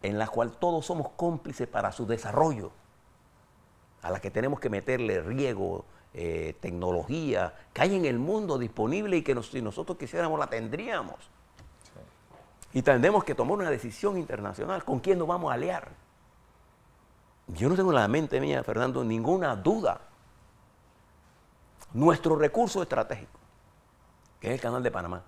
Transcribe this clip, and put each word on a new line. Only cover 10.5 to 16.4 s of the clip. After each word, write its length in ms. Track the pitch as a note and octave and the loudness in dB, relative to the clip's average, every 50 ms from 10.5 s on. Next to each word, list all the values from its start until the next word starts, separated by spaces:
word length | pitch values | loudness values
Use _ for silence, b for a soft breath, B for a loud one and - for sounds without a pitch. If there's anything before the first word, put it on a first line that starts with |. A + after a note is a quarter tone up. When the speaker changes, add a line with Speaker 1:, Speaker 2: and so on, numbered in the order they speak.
| - A2+ A2+ A2+ A#2+ D#3 A3 A#3+ A3 E3+ A#2 E2+ - - - - - - - _ _ - - - - - - | -4 -6 -4 -6 -6 -6 -6 -6 -6 -6 -6 -8 -12 -16 -20 -20 -20 -20 -20 _ _ -20 -20 -20 -20 -20 -20
Speaker 2:
Sí. 960 | - - - - - - _ _ - - - - - - - - - - C3 | -20 -20 -20 -20 -20 -20 _ _ -20 -20 -20 -20 -20 -20 -20 -20 -4 -2 2
Speaker 1:
Y 20 | |
tendremos 420 | A#2+ D3 C#3 B2 B2 F3+ G#3+ G3+ - | 6 6 6 8 8 6 6 4 2
que 120 | - C3+ | 2 0
tomar 220 | - A#2 C3 G3 G#3 | 0 0 0 0 -2
una 120 | F#3+ E3 | 0 -2
decisión 480 | C#3+ A2 G#2 A#2+ G#2 - - G3+ G3+ F#3 | -2 -2 -4 -10 -10 -4 -4 -2 -2 -2
internacional. 680 | D#3 - B2 G#2+ G2+ G2+ G2 - C#3+ D#3 F#3+ F#3 - | -4 -4 -6 -6 -6 -8 -6 -6 -6 -4 -4 -6 -4
¿Con 160 | - C3 B2+ | -2 -4 -2
quién 200 | - F3+ F#3+ F3+ | 2 2 2 2
nos 80 | E3 D#3 | 2 -2
vamos 240 | F3 F3 E3+ D3 | -2 -2 -2 -2
a 40 | C3 | -2
aliar? 340 | A#2+ C#3+ F3 F3+ E3+ - - - - - _ _ _ _ _ _ - | -2 -2 -2 -4 -4 -6 -10 -18 -20 -20 _ _ _ _ _ _ -20